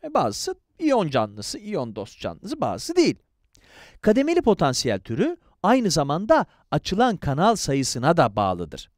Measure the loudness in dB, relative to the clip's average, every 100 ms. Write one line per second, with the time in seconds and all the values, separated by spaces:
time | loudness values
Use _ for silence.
0 | -2 -2 -2 -4 -10 -10 _ _ 0 0
1 | 0 0 -2 -6 -12 -12 -8 -6 -6 -8
2 | -12 -10 -10 -10 -12 -6 -4 -4 -4 2
3 | 2 2 _ _ _ _ _ -20 -20 -2
4 | 2 4 4 2 2 2 2 0 -2 -2
5 | -4 -2 -2 -2 _ _ 2 4 4 0
6 | 0 -2 0 -2 -2 _ _ -4 -2 0
7 | 0 0 -4 0 2 2 0 -2 -2 -2
8 | 0 4 2 2 0 0 -6 -10 -16